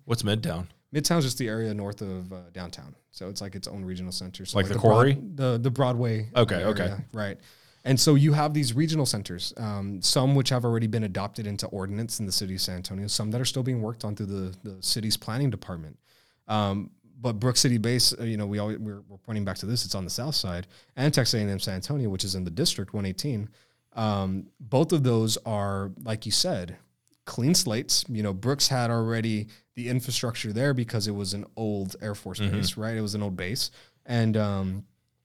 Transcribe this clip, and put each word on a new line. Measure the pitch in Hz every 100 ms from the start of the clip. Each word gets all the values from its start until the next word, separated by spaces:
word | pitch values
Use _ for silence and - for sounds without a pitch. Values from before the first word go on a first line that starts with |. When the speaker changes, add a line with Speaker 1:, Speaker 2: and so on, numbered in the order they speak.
Speaker 1:
What's | - 117
Midtown? | 104 110 110 85 87 _ _
Speaker 2:
Midtown's | 147 147 170
just | 135 113
the | 120
area | 110 113
north | 104 101 98
of, | 101 92 90
uh, | 92 87
downtown. | 92 90 - 69 - _
So | - 92
it's | 95
like | 98 95
its | -
own | 98
regional | 92 90 90
center. | 90 92 - -
So | 104
Speaker 1:
Like | 95
Speaker 2:
like |
Speaker 1:
the |
Speaker 2:
the | 98
Broad-, | 113
Speaker 1:
Quarry? | 107 135 139 196
Speaker 2:
the, | 143 127 117
the | 127
Broadway | 120 127 120 120 110 110 123
Speaker 1:
Okay, | 113 90
Speaker 2:
area, | 98
Speaker 1:
okay. | 104 90 98 -
Speaker 2:
right. | 110 101 - - - _ _ 127
And | 127
so | 160
you | 139 151
have | 147 151
these | 151 131
regional | 120 160 156 127
centers, | 104 101 90 - -
um, | 107 101 98 98
some | - 143 131
which | 139 123
have | 127
already | 120 113 110
been | 113
adopted | 107 95 98 - 104
into | 98 -
ordinance | 98 95 101 117 -
in | 98
the |
city | 92 98
of | 95
San | - 90
Antonio, | 92 95 101
some | - 107
that | 120
are |
still | 127 135
being | 127 123
worked | 107 113
on | 107 104
through | 98
the, | 98 95 90
the | 107 95
city's | - 120 107 101
planning | - 117 139
department. | 104 - 85 78 - _ _ _ _ -
Um, | 107 101 98 - - _ 127
but | 123
Brook | 104 123 120
City | 139 117
Base, | 113 123 - -
uh, |
you | 113 107
know, | 101
we | 104
always, | 104 110
we're, | 110 101 104
we're | 98
pointing | - 107
back | 98 92
to | 98
this, | 120
it's | 95
on | 98
the | 87
south | - 143
side, | 143 92 87 - - _ -
and | 147
Texas | 143 117
A | 117
and | 104
M | 98
San | -
Antonio, | 92 - 143 113
which | 95
is | 95
in | 95
the | 90
district, | 82 87 - 95
one | 107 98
eighteen. | 92 147 110 104 - _ _ _
Um, | 117 107 101 95 95 - _
both | 117 131 165
of | 160
those | 127 117 110 110 117
are, | 104 101 98 98 -
like | 117 107 107
you |
said, | - 185 90 87 - _ _ _ _ -
clean | - 131
slates. | 185 - 110 - - -
You | 110
know, | 104
Brooks | 95 117 143 -
had | 131 117
already | 117 113 113 113 107 104 - _
the | 120 120
infrastructure | 127 120 113 120 - 110
there | 107 143
because | 127 113 113 104
it |
was | 101 95
an | 101 - -
old | 110 104 95 -
Air | 107
Force | 101 95 90
Speaker 1:
Mm-hmm. | 101 101
Speaker 2:
base, | 95 -
right? | 110 113
It |
was | 104
an | 107
old | 101 90
base. | 90 135 - - - _ -
And, | 120 110 107
um, | 104 98 95 95 - _ _ _